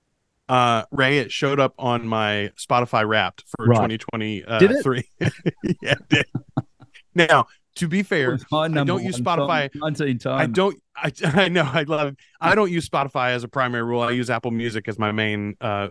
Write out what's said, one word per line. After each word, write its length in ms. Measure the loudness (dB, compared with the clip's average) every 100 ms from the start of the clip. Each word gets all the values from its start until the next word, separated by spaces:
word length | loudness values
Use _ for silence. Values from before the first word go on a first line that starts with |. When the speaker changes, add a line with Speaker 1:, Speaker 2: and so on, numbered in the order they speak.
| _ _ _ _ 0
Speaker 1:
Uh, 360 | 2 4 2 -2
Ray, 300 | 0 2 2
it 120 | 0
showed 280 | -2 0 2
up 160 | 0 0
on 300 | -2 -2 0
my 440 | 0 0 0 -4 -8
Spotify 500 | 0 0 2 0 2
Wrapped 360 | 2 0 -4 -14
for 200 | -2 4
Speaker 2:
Right. 100 | 4
Speaker 1:
twenty 220 | 2 -4
twenty-three, 440 | -6 -6 -4 -6 -2
uh, 100 | 4
Speaker 2:
Did 140 | 4
it? 100 | 4
Speaker 1:
three. 220 | -2 -2 -6 -4
<laughs> 0 | -4 -2 -6 -4 -4 -4
Yeah, 80 | -4
it 180 | -4 0
did. 160 | -2 -2 -8 -8 -10 -10 _ -20 -20 _
Now, 340 | 0 4 4 2 _ _ -6
to 120 | -2
be 160 | -2
fair, 260 | 0 0 0
Speaker 2:
It 40 |
was 120 | -2 -2
my 120 | -2
Speaker 1:
I 40 | 0
Speaker 2:
number 260 | 0 0
Speaker 1:
don't 100 | 0
use 180 | -2 -4
Speaker 2:
one 20 |
song 260 | -2 0 0
Speaker 1:
Spotify. 200 | 0 -2 -6
Speaker 2:
nineteen 440 | -6 -2 -2 -2 -2
Speaker 1:
I 120 | -2
Speaker 2:
times. 100 | 0
Speaker 1:
don't. 240 | 2 0 -2 _ -8
I, 160 | -6 -2
<laughs> 0 |
I 260 | 0 4 4
know. 140 | 2
I 200 | 2 0
love 260 | 0 -2 -2
it. 80 | -6 _ -2
I 140 | 2
don't 180 | 2 2
use 160 | 0 -2
Spotify 440 | -2 -2 -2 0
as 120 | -2
a 40 | -4
primary 360 | -2 -2 -2
rule. 180 | -2 0
I 100 | 0
use 180 | 0 -2
Apple 220 | -2 -2
Music 360 | -4 -4 -6 -6
as 120 | -2
my 120 | -2
main, 440 | 0 -2 -2 -4 -6
uh, 260 | -4 -4 -4